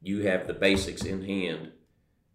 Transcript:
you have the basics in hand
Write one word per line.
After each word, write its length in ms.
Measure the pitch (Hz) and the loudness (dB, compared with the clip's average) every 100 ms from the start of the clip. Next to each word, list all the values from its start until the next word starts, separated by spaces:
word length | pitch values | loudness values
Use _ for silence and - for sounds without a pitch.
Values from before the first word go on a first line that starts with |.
you 200 | 87 101 | -4 0
have 240 | 101 92 - | 2 2 0
the 60 | |
basics 500 | 82 98 95 - - | 2 4 4 2 -6
in 200 | - 95 | -6 -6
hand 500 | 95 98 87 80 82 - _ _ _ _ _ | -4 -2 -2 -4 -10 -18 _ _ _ _ _